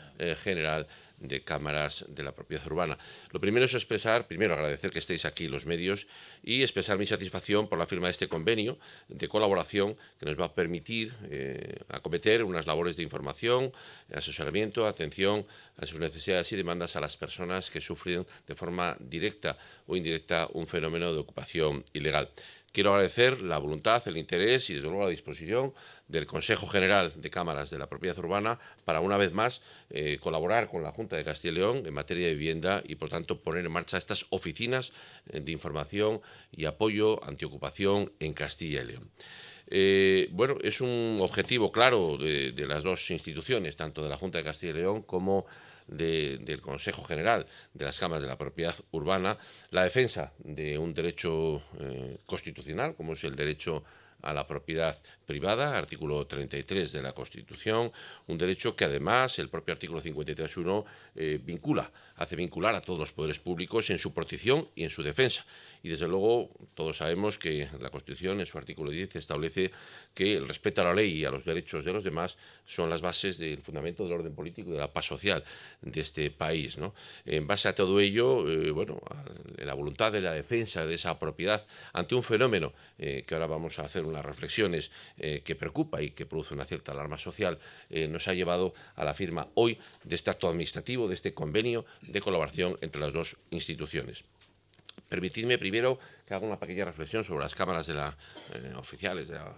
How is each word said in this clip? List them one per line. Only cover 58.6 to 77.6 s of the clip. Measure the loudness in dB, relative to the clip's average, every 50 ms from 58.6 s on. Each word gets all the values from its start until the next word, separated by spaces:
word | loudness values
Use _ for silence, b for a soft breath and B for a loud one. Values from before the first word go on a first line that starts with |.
| 0 -2 2
que | 2 2
además | 2 2 2 2 4 4 4 4 2 0 -4
el | -4 -4
propio | -4 -6 -4 -4 -4
artículo | -4 -6 -8 -8 -6
cincuenta | -6 -6 -6 -6 -4 -4
y | -4
tres | -4 -4 -6 -4
uno, | -2 0 0 0 0 -2 B B B B B B
eh, | -4 -2 -2 -2 -2 -4
vincula, | -6 -8 -4 0 0 2 2 0 -2 B B B B B
hace | -6 -6 -4 -2
vincular | -4 -4 -4 -2 2 2 4 4
a | 2
todos | 0 -2 -2 -2
los | -2 -4
poderes | -2 -2 -2 -2 -2 -4
públicos | -2 -4 -2 -2 -2 0 0 0 2 2
en | 0 0
su | -2 -4 -4
protección | -4 -4 -4 -6 -2 4 4 4 4 2 -4 -6
y | -6 -6
en | -4
su | -4 -4 -4
defensa. | -2 4 4 4 4 4 -2 -6 B B B B B B B
Y | B -6
desde | -4 -2 0
luego | 0 2 4 4 6 4 4 2 -2 -10 -20 -20 -16 -8
todos | -4 -4 -4 -2
sabemos | -2 0 0 0 2 0 -2 -2
que | -2 -4 -2 -2 -2 -2 -4 -8 -10
la | -10 -10
Constitución | -10 -10 -10 -10 -10 -6 -4 -2 -2 -2
en | -4
su | -6 -8
artículo | -10 -10 -10 -8 -6 -6 -6
diez | -4 -4 -6 -6 -8
establece | -10 -6 -4 -4 -2 -2 -2 0 0 0 0 B B B B B B B B -2
que | 0 2 2 2
el | 2 0
respeto | -4 -6 -2 -2 0 2 4
a | 4
la | 6 6
ley | 6 4 4 4
y | 0 0
a | 0
los | -2 -2 -2
derechos | -2 -2 -2 -2 -4 -6 -4 -2
de | -2
los | -2 -2 -2
demás | -2 -2 -2 -2 -4 -6 B B B B B B
son | -10 -2 0 0 0
las | 0 0
bases | 0 0 0 0 0 0 -2
del | -2 -4 -4 -4 -6
fundamento | -8 -8 -6 -4 -4 -4 -4 -4 -2
del | -2 0
orden | -2 -2 -4 -6
político | -8 -8 -10 -8 -10 -8 -6
y | -4
de | -2
la | -2 -2 -2
paz | -4 -4
social | -4 -4 0 2 2 2 2 0 B B B B B B B
de | -12 -8 -6 -4
este | -4 -4 -2 -2 -2 -2
país, | -2 -2 0 0 0 0 0 -4 -6
¿no? | -6 -8 -8 -8 B B B B B B
En | -2 0 0 2
base | 2 0 2